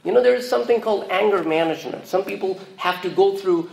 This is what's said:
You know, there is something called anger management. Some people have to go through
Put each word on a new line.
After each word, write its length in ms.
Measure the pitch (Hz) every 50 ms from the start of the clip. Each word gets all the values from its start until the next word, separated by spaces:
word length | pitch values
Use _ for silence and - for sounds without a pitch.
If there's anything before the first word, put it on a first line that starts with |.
| -
You 80 | 175
know, 80 | 214 247
there 140 | 247 247 247
is 120 | 247 247 -
something 320 | 269 240 240 - 233 226
called 260 | - 226 208 196 - -
anger 320 | 185 190 214 208 202 185
management. 640 | 165 160 156 160 165 165 151 - - - - - -
Some 180 | - - 185 196
people 360 | 202 202 - 196 190 185 - - - -
have 240 | - - 180 180 -
to 60 | - 175
go 280 | 156 180 196 196 196
through 340 | 196 190 185 175 170 165 -